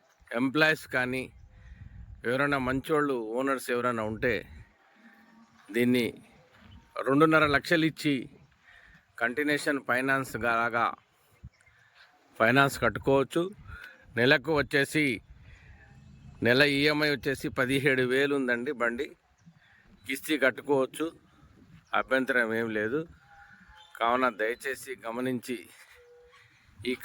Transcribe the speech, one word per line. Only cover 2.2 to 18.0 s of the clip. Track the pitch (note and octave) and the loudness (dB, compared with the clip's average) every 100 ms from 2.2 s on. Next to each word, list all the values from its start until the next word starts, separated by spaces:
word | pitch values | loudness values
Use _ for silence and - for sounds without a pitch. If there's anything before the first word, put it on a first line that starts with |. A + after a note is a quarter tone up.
| A2+ | -4
ఎవరైనా | C3 C#3+ C#3 B2+ | 0 0 0 0
మంచోళ్ళు, | C3 - D3+ D3 B2+ A2 A#2+ | -2 0 0 2 -2 -4 -2
ఓనర్స్ | C3+ C3 - A#2+ | -2 -2 -2 0
ఎవరైనా | B2 A#2 G#2+ | 0 0 -4
ఉంటే, | G#2+ B2+ G2+ - - - _ _ _ - - - - _ _ - A2 | -2 0 -2 -4 -18 -20 _ _ _ -20 -20 -20 -20 _ _ -6 0
దీన్ని | A#2+ B2 A2+ - - - _ - - - _ - B2+ | 2 2 0 -6 -20 -20 _ -20 -20 -20 _ -6 0
రెండున్నర | C#3+ D#3+ D#3 D3+ C#3 | 4 6 4 4 2
లక్షలు | - E3+ D#3+ | 2 0 0
ఇచ్చి | - D3+ C3+ - - _ _ _ - - - _ - | 0 -2 -2 -4 -16 _ _ _ -20 -20 -20 _ -4
కంటిన్యూషన్ | A#2 B2 D3 C#3+ D#3 C#3 - | -4 -2 0 0 0 -2 0
ఫైనాన్స్ | B2 C3+ C3+ C3 A2+ A#2 | 0 2 0 -2 -2 0
లాగా | A#2 A#2 A#2 A2 - _ _ _ _ - _ _ _ _ _ - _ _ - | 0 0 0 -2 -4 _ _ _ _ -20 _ _ _ _ _ -20 _ _ 2
ఫైనాన్స్ | A2+ C3 C#3 - | 4 6 4 2
కట్టుకోవచ్చు. | A#2 G2 - C3+ C3 E3 F3+ G#3 - - - - - A2+ | -2 0 2 2 2 -2 -4 -8 -18 -18 -18 -20 -8 2
నెలకు | B2 D3+ B2 D3+ | 4 4 2 -2
వచ్చేసి, | C3 C#3+ C#3 D#3 D3 G#2+ - - - - - - - - - - - - A2 | 0 0 0 0 0 -2 -10 -20 -20 -20 -20 -20 -20 -20 -20 -20 -18 -2 2
నెల | B2+ C#3+ C#3 | 4 4 4
ఈఎంఐ | D3 D3+ D3+ C#3 | 2 2 0 -2
వచ్చేసి | D3 C3 D3+ - | -4 -4 -4 -2
పదిహేడు | B2+ C#3 C#3 C3 | 0 2 2 2